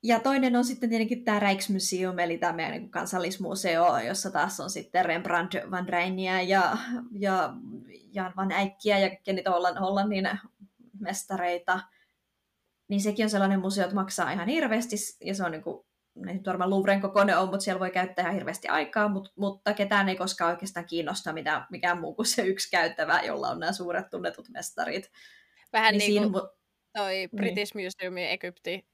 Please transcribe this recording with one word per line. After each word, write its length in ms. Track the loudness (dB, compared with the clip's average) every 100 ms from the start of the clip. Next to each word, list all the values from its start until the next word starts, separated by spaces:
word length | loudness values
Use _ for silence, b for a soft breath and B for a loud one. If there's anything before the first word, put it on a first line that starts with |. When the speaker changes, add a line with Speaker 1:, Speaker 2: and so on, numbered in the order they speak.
Speaker 1:
Ja 160 | 4 4
toinen 360 | 4 4 4 4
on 100 | 2
sitten 240 | 0 0
tietenkin 340 | 2 0 0
tää 160 | 0 2
Rijksmuseum, 800 | 4 2 0 0 0 0 0 0
eli 180 | 0 2
tää 160 | 0
meidän 180 | 0 -4
niinku 180 | -6 -6
kansallismuseo, 1080 | -6 -4 -2 -2 -4 -6 -2 0 4 4 4
jossa 320 | 0 -2 -2
taas 280 | 0 0 -2
on 100 | -6
sitten 360 | -8 -2 0 2
Rembrandt, 500 | 0 0 0 0 -4 -4
Van 180 | -6 -2
Reyniä 520 | 0 0 -2 0 0
ja, 360 | 4 4 4 0 -4 -8 -8
ja 420 | -4 0 2 0 -4 -14 -14 -16 -20 -10
Jan 200 | -6 -6 -2
van 140 | -2
Eyckiä 480 | 0 -2 -2 2 4
ja 100 | 4
kaikkia 240 | 0 -4
niitä 160 | -2 2
Hollan-, 300 | 2 2 0
Hollannin 500 | 0 2 2 0 0 -2 -8 _ -20 _ -20 -10
mestareita. 800 | -6 -6 -4 -2 0 -2 0 -2 -2 b b b _ _ _ _ _ _ _
Niin 140 | -2
sekin 240 | 0 0 0
on 40 |
sellainen 300 | 4 4 2
museo, 240 | 2 0
että 120 | 0 0
maksaa 360 | -2 -2 -2
ihan 160 | -2 0
hirveästi, 480 | 0 2 0 -2 -4 -6 -10
ja 140 | -6 -2
se 80 |
on 80 | -2
niinku, 340 | -4 -8 -10 _ _ _ -12 -8
ei 60 |
nyt 140 | -6 -4
varmaan 220 | 0 2
Louvren 320 | 2 4 4
kokoinen 360 | 4 4 6 6
on, 120 | 4
mut 120 | 0
siellä 180 | -2 0
voi 120 | 0
käyttää 320 | 0 -2 0
ihan 100 | 0
hirveästi 340 | 0 -4 -6 -2
aikaa, 400 | 0 0 0 2
mut, 240 | 0 -4 -4
mutta 380 | -4 -2 -4
ketään 360 | 0 2 4 2
ei 60 | 0
koskaan 360 | -2 0 0
oikeastaan 340 | 0 -6 -8 -6
kiinnosta 480 | -4 -2 -4 -6
mitään, 320 | -6 -2 -4 -4
mikään 280 | -4 0 0
muu 160 | -2 -4
kuin 100 | 0
se 160 | 2
yksi 300 | 2 0 0
käytävä, 500 | 2 2 0 2 2
jolla 280 | 2 -2 -2
on 100 | -2
nämä 120 | -4
suuret 380 | -4 -4 -4 -4
tunnetut 400 | -6 -6 -8 -16
mestarit. 640 | -12 -12 -6 -4 -4 -8 B B B B B B
Speaker 2:
Vähän 200 | 2 4
Speaker 1:
Niin 280 | 4 4 4
Speaker 2:
niinku 180 | 4 0
Speaker 1:
siinä 60 | -4
mu-, 120 | _ _ _ _
Speaker 2:
toi 200 | -6 -2
Speaker 1:
niin. 160 | -2 -4 -2
Speaker 2:
British 400 | -2 0 -4 -4
Museum 420 | -8 -6 -8 -4
Egypti. 680 | -4 -4 -6 -10 -8 -8 -10